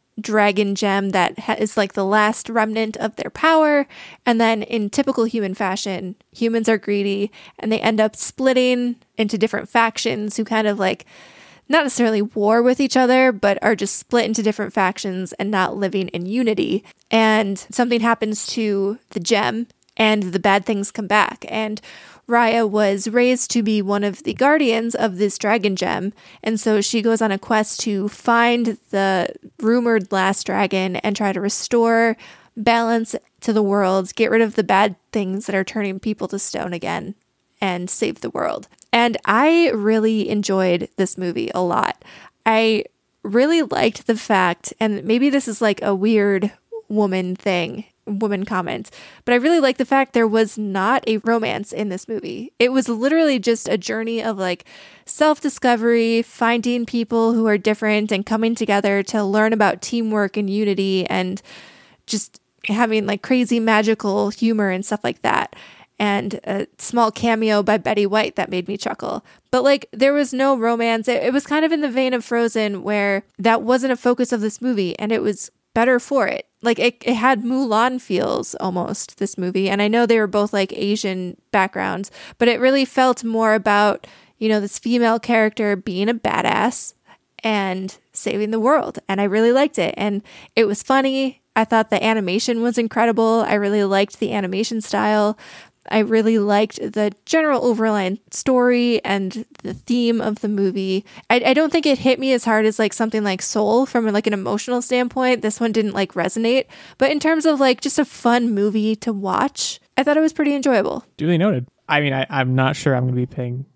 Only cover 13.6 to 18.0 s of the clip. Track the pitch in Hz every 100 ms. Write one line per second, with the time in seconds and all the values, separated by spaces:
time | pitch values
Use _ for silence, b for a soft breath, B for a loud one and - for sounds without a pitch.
13.6 | 214 208 196 - - 240 214 226 214 208
14.6 | 208 220 185 - 202 185 185 - 196 202
15.6 | 185 202 190 196 185 170 180 233 233 190
16.6 | - 202 - B - 220 220 214 196 196
17.6 | - - 247 233